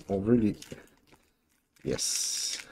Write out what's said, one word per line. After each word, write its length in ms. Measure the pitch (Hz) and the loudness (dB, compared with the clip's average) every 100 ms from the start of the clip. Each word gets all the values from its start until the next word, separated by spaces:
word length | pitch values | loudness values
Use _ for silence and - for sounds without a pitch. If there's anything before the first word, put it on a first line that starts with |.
| - | 2
On 80 | 98 | -2
veut 180 | 101 120 | 4 4
les... 200 | 107 - - - - _ _ - _ _ _ _ _ _ 67 | 4 0 -8 -18 -20 _ _ -20 _ _ _ _ _ _ -4
Yes! 760 | 64 - - - - - - - | -2 -2 -2 -2 -2 -4 -6 -10